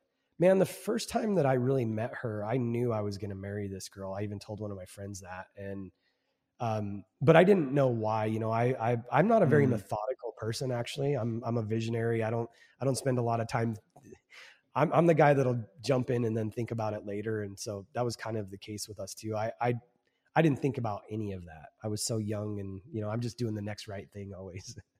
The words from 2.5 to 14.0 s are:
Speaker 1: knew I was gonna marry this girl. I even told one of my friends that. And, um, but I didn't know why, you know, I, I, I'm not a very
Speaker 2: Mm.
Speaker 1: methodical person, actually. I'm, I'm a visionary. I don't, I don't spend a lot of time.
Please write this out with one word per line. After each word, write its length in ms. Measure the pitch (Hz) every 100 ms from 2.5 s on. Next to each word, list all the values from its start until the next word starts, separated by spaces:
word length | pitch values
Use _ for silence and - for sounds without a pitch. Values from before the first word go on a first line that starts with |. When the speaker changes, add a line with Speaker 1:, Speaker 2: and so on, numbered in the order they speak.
| 127
Speaker 1:
knew 340 | 120 117 123
I 80 | 110
was 160 | 104 98
gonna 180 | 101
marry 340 | 98 98 104 101
this 200 | 95 -
girl. 240 | 95 98
I 100 | 95
even 160 | 104 101
told 220 | - 104
one 100 | 107
of 60 | 98
my 80 |
friends 360 | 92 - 101 98
that. 260 | 95 92 92 -
And, 340 | 98 98 92 - _ _ _ _ _ -
um, 440 | 117 110 104 101 - _
but 160 | 147 160
I 80 |
didn't 280 | 185 196 139
know 160 | 143 131
why, 380 | 117 107 110 110
you 120 | 110
know, 120 | 110
I, 420 | 113 123 131 113
I, 40 | 123 -
I'm 180 | 131 196
not 140 | 226
a 40 | 165
very 200 | 147 139
Speaker 2:
Mm. 40 |
Speaker 1:
methodical 640 | 110 - 107 117 131 117 -
person, 340 | 107 117 131
actually. 440 | 120 120 - 139
I'm, 280 | 143 117 113
I'm 120 | 117 117
a 60 |
visionary. 600 | 107 113 113 117 117 113
I 80 | 110
don't, 180 | 117 117 _ - _
I 40 |
don't 120 | 127 120
spend 220 | 135 123
a 40 |
lot 180 | 117 117
of 80 | 113
time. 280 | 123 117 107 - _